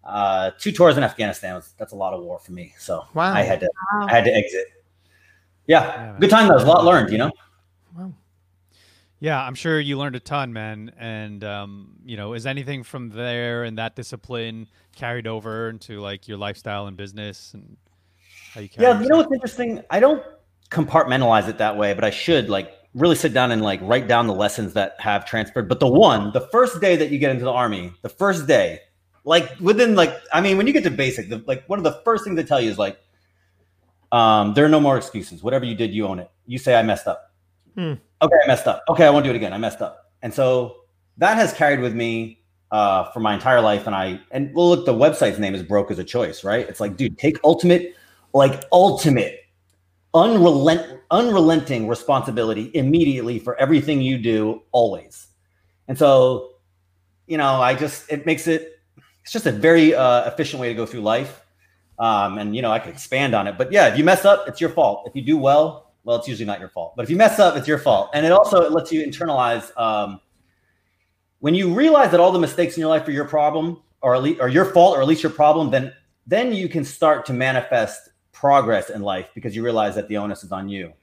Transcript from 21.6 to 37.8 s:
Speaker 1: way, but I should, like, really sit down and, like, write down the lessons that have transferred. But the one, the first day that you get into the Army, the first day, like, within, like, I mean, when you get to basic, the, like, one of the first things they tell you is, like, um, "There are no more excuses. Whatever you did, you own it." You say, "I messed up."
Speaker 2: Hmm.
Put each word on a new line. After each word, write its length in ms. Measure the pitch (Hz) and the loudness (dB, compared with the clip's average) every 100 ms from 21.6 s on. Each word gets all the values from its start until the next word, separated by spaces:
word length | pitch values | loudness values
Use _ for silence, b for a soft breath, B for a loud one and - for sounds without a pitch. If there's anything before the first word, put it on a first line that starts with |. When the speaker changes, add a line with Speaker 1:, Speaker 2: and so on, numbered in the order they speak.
| 107 104 | -4 -2
Speaker 1:
way, 180 | 104 | -2
but 100 | 98 | 0
I 60 | 107 | -2
should, 400 | - - 160 104 | -4 0 0 0
like, 220 | 98 92 - _ | -6 -6 -18 _
really 220 | 123 170 156 | 0 2 2
sit 160 | 160 | 0
down 180 | 123 123 | 0 0
and, 120 | 113 | 0
like, 180 | 107 95 | -2 -4
write 260 | 92 123 120 | -2 -2 2
down 180 | 120 117 | 0 2
the 80 | |
lessons 380 | 95 104 - 101 | 0 -2 -2 -6
that 200 | 107 98 - | -4 -4 -4
have 260 | 110 101 | -4 -4
transferred. 440 | - 113 107 - 98 | -4 -8 -6 -8 -4
But 120 | - | 0
the 80 | 139 | 2
one, 440 | 135 202 113 101 | 6 6 4 0
the 100 | 120 - | -6 -2
first 280 | 226 247 175 | 0 0 0
day 160 | 196 170 | 0 0
that 140 | 151 | 0
you 80 | 143 | -2
get 120 | 139 | -2
into 140 | 127 | -2
the 80 | 123 | -4
Army, 400 | 123 120 98 87 87 | -2 -4 -6 -12 -14
the 60 | 107 | -16
first 380 | - 196 180 143 | -4 -2 -2 2
day, 340 | 131 90 78 _ _ _ _ | 2 2 -4 _ _ _ _
like, 340 | 139 170 - - | 0 0 0 -4
within, 340 | 180 208 240 | 0 2 4
like, 200 | 202 160 - - | 4 2 0 -4
I 80 | 160 | -2
mean, 160 | 196 190 | 0 0
when 100 | 220 | 0
you 60 | |
get 120 | 285 | 0
to 60 | 175 | -4
basic, 380 | 120 135 123 95 | -2 -4 -4 -10
the, 140 | 113 127 | -12 -8
like, 180 | 131 - | -8 -6
one 100 | 202 | -4
of 60 | |
the 160 | 175 - | -4 -2
first 200 | - 226 | -2 -2
things 120 | 202 165 | -2 -6
they 80 | |
tell 160 | 151 143 | -2 -2
you 100 | 113 | -2
is, 80 | 98 | -4
like, 200 | 101 - _ _ _ _ _ _ _ _ _ _ _ | -6 -6 _ _ _ _ _ _ _ _ _ _ _
um, 420 | 120 110 107 104 | 2 4 4 2
"There 100 | 104 | 2
are 40 | 151 | 4
no 120 | 156 | 4
more 160 | 143 131 | 2 0
excuses. 460 | - 107 87 85 | -4 -12 -12 -10
Whatever 220 | 113 131 | -4 -4
you 100 | 123 | -4
did, 180 | 110 113 | -4 -4
you 140 | 104 101 | -4 -6
own 120 | 92 | -6
it." 120 | 90 _ - | -12 _ -14
You 120 | 127 | -8
say, 180 | 131 120 | 2 2
"I 60 | |
messed 260 | 110 101 - | 2 -2 -4
up." 240 | - - _ _ _ _ | -8 -12 _ _ _ _
Speaker 2:
Hmm. 200 | - | -8